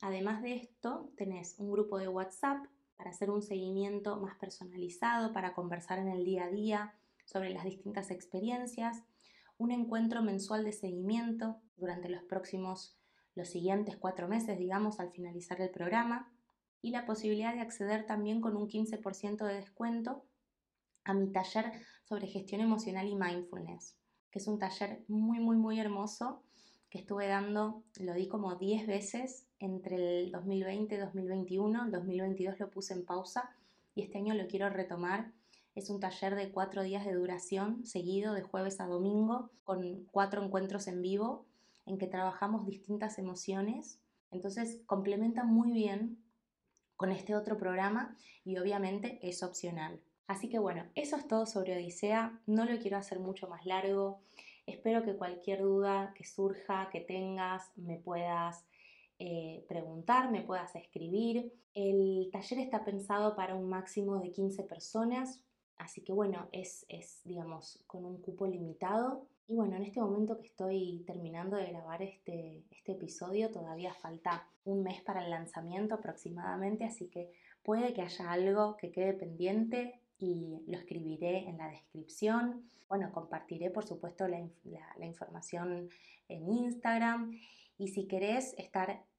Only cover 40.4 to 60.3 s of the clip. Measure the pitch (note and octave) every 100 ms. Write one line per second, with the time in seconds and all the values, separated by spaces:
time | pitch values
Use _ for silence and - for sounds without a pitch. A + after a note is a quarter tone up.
40.4 | G3 F#3+ F#3+ G3 F#3+ F3+ F3+ G3 A3+ C#4
41.4 | - _ _ _ - F#3+ F#3 F#3 F#3 F#3
42.4 | G3+ A3 G3 G3 - G#3 G#3+ G#3 F#3 F3+
43.4 | - F#3+ G#3 C4 - - _ _ _ F3+
44.4 | G3 G3+ A3+ - - G3 G3 G3+ A3+ A#3
45.4 | A#3+ A3+ A#3 A3+ G#3 G3 A3+ - - _
46.4 | _ _ _ _ _ - F#3 F#3+ - G#3
47.4 | G#3 G#3 F#3+ F#3 G3 A3 B3+ - - -
48.4 | F#3 F#3 F#3 G3+ F#3+ G3+ A3+ - F3+ F3
49.4 | F3+ - F3 E3+ D#3 E3 - _ - G3
50.4 | A#3 A3+ G3 E3+ E3+ - D4 D4 D4 A3
51.4 | A3 G3+ F#3 F3+ F3 F3 G#3 A3 A3+ -
52.4 | - G#3+ A#3 A#3 G3+ G3 G3 F#3 F#3 F#3+
53.4 | F#3 E3+ F3+ F#3 G3 G3 G3 G3+ - -
54.4 | - - - - A3 A3+ A3+ G3 F3+ F3+
55.4 | - F#3+ G3 G3 G3+ G3 G3 - - -
56.4 | G3 G3 - G3 F#3+ E3+ - F#3 F#3+ F#3+
57.4 | F#3 F#3+ - - F3 E3+ - E3+ F3 E3+
58.4 | E3+ E3+ - _ - - _ - F3+ E3+
59.4 | D#3+ D#3+ - F3 D#3+ D#3+ E3+ B3+ C4